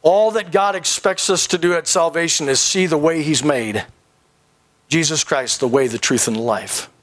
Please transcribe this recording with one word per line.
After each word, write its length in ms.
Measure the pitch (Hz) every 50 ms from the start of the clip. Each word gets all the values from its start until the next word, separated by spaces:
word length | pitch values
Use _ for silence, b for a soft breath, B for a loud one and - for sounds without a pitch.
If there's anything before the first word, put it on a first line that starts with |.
| _
All 300 | 156 180 202 214 220 214
that 180 | 220 202 175
God 240 | 156 196 196 202 196
expects 560 | 185 160 - - - - 202 185 - - -
us 160 | 190 170 -
to 100 | - -
do 160 | 180 165 175 175
at 140 | 170 160
salvation 640 | - - 190 165 170 147 170 170 165 - - 156 139
is 120 | 135 127
see 240 | - - - 196 185
the 140 | 180 160 151
way 240 | 147 165 165 165 151
He's 220 | 151 156 131 135
made. 420 | 151 147 127 117 107 104 107 - - - _ _ _ _ _ _ _ _ _ _ _ _ _ _ _ _ _ _ _
Jesus 360 | 147 165 160 147 160 147 -
Christ, 360 | - 156 139 131 117 - -
the 80 | - 123
way, 180 | 117 139 135
the 120 | 123 110 113
truth, 280 | - - 135 120 -
and 100 | - 113
the 60 | 110 113
life. 480 | 120 110 95 95 - - - - - _ _